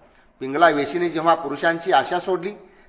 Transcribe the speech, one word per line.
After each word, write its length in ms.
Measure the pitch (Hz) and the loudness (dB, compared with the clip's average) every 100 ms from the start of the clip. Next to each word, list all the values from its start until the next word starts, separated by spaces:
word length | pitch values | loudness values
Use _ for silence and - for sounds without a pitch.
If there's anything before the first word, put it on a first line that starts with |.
| _ _ _ - | _ _ _ -10
पिंगला 300 | 131 147 170 | -4 4 4
वेशीने 400 | 147 143 175 175 | 4 -2 -2 -4
जेव्हा 260 | 156 165 160 | -2 2 0
पुरुषांची 560 | - 143 170 165 190 | 0 -2 -2 -2 2
आशा 280 | 165 - 180 | 2 2 -4
सोडली, 320 | 190 180 180 208 - _ | -2 -4 -4 -12 -18 _